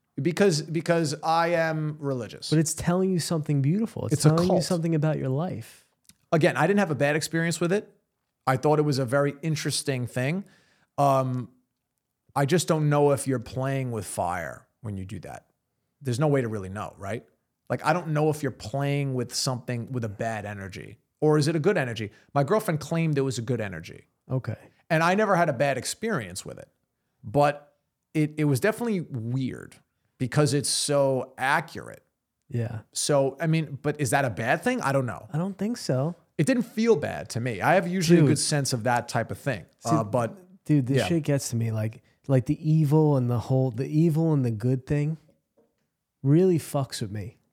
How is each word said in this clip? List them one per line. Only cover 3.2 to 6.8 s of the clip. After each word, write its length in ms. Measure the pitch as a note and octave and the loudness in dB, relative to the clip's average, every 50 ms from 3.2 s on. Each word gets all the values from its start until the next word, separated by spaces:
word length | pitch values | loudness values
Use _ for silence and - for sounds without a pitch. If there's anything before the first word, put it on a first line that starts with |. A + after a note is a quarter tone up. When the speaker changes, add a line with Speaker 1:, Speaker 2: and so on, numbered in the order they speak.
| - - F3 D#3 D3+ - D3 C#3 | 0 -2 -2 -2 -2 0 0 2
Speaker 2:
beautiful. 440 | C3 C#3+ F3 G#3+ A3+ - - - - | 2 2 2 0 -2 -4 -4 -6 -2
It's 80 | - D3+ | -2 -2
Speaker 1:
It's 120 | - - | 4 4
a 40 | D3+ | 4
Speaker 2:
telling 140 | D#3 E3 F3 | 4 6 4
you 40 | F#3 | 2
Speaker 1:
cult. 120 | F#3+ E3+ - | 2 2 2
Speaker 2:
something 320 | - F#3 E3+ D#3+ E3+ E3 | 0 -2 -2 0 0 0
about 220 | D3+ D3+ D#3 D3 C#3 | 2 0 0 0 -2
your 80 | C3+ C3 | -2 -2
life. 560 | C3 C#3+ E3+ F#3 - - A2+ - - - _ _ _ _ _ - _ _ _ _ | -2 -2 -4 -4 -6 -10 -12 -14 -20 -20 _ _ _ _ _ -20 _ _ _ _
Speaker 1:
Again, 240 | - D#3+ D3+ E3 A#2+ | 2 2 2 2 4
I 100 | B2+ D3+ | 2 2
didn't 140 | F3 G3+ | 2 4
have 120 | G#3 | 2